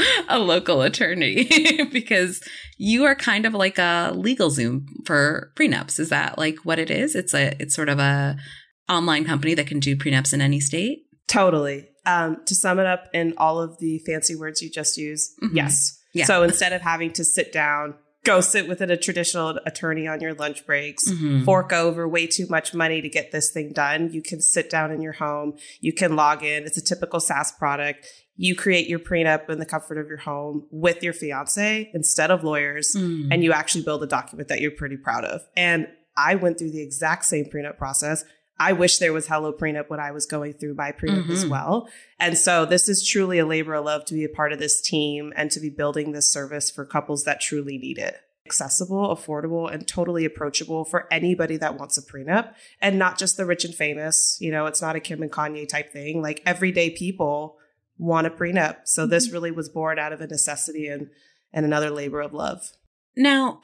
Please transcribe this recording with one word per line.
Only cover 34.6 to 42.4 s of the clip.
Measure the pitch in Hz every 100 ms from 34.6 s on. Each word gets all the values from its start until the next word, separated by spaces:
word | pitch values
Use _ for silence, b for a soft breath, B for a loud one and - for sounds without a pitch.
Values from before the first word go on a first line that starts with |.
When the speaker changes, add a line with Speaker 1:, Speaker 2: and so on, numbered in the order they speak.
Speaker 2:
you're | 147
pretty | 147 143 135
proud | 131 120 -
of. | 165 - -
And | 175 170 156 - _ -
I | 147
went | 190 175 170
through | 165
the | 156
exact | 143 135 156 175 -
same | 156 143
prenup | 147 147 -
process. | 135 135 147 156 - b b -
I | 165
wish | 180 180 -
there | 170
was | 156 156
Hello | 156 151
Prenup | 151 156 151 147
when | 151
I | 147
was | 147 143
going | 151 147
through | 143 147 143
my | 143
prenup | 147 - 196 170
as | 175
Speaker 1:
Mm-hmm. | 180
Speaker 2:
well. | 135 151 220 233 B B B
And | 175
so | 165